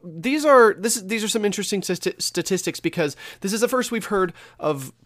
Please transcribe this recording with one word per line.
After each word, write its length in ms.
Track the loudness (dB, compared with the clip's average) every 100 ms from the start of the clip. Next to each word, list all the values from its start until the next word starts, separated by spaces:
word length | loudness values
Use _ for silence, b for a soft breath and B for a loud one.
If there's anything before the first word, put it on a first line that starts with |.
these 440 | -14 -6 -2 0 6
are, 280 | 8 8
this, 200 | 4 -2 -2
these 200 | -4 -4
are 60 | -2
some 160 | 0
interesting 380 | 0 -2 -4 -4
stati-, 380 | -2 -4 -4 -4
statistics 600 | -4 -4 -2 -2 -2 -4
because 360 | -4 -2 -2 -4 B B
this 100 | -4
is 80 | 0
the 80 | 0
first 240 | 0 -2
we've 140 | -4 -2
heard 260 | -2 -2 -4 B B
of 360 | -4 -4 -6 -16